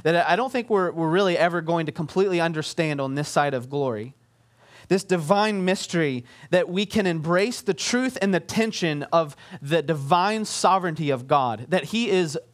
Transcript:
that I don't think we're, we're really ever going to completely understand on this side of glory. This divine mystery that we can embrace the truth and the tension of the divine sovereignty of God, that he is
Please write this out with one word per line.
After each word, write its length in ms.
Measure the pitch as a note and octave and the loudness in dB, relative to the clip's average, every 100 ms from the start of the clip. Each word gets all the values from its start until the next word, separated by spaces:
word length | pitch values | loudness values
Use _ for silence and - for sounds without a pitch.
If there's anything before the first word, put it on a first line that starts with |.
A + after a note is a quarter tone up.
that 260 | D#3 E3+ D#3 | 2 2 4
I 60 | F3+ | 2
don't 160 | B3+ | 0
think 180 | B3 A#3 | -4 0
we're, 220 | G#3 F3+ | 0 0
we're 180 | D#3+ D#3+ | 0 0
really 280 | F3 G3 F3 | 2 2 2
ever 240 | E3+ E3+ | 2 0
going 240 | E3 E3+ D#3 | -2 -2 -2
to 80 | |
completely 480 | - D#3 - G3 F3+ | -6 -4 0 0 2
understand 580 | E3 D#3 D3+ - D#3+ C#3+ | 0 -2 -6 -2 -2 -2
on 160 | C3+ C3+ | -4 -4
this 140 | D3+ | -2
side 240 | - D3 | 0 2
of 160 | C3+ B2 | 0 -4
glory. 460 | C#3+ C3+ A2 A#2 - _ _ _ _ _ - - | -4 -2 -4 -8 -16 _ _ _ _ _ -14 -2
This 160 | F#3 - | -2 0
divine 580 | F#3 D3 G3+ G#3+ G3+ | 0 2 2 2 0
mystery 600 | F#3 F#3 - F3 D#3 B2+ A#2+ - - | 0 0 -2 -2 0 -2 -8 -18 0
that 180 | F3+ E3+ | 0 2
we 180 | F3 G#3 | -2 -2
can 220 | A3 F#3+ | 0 0
embrace 540 | E3 D3+ F3 G#3+ A#3+ | 0 0 2 0 -2
the 120 | - | -4
truth 440 | F#3 - B3 B3+ - | -4 -2 -2 -2 -2
and 120 | G3 | 0
the 80 | F3+ | 0
tension 600 | - - A3 - F3 D3 | 0 -2 -2 0 -2 -2
of 300 | C#3+ E3 D#3 - - E3+ | 0 0 0 -6 -18 -14
the 200 | C#3 E3 | -2 0
divine 600 | C#3+ D#3 C#3 F3 F#3 A3 | 0 -2 2 2 4 0
sovereignty 680 | G#3+ - G3 F#3+ F3+ D#3 D3+ | -4 0 2 2 0 -2 -2
of 160 | C3 B2+ | -2 2
God, 420 | D3 B2+ A2 B2 | 2 2 -4 -4
that 160 | F3 C#3+ | -4 -2
he 240 | A3 A#3 | -2 0
is 280 | F#3 E3+ E3 - | 0 0 -4 -6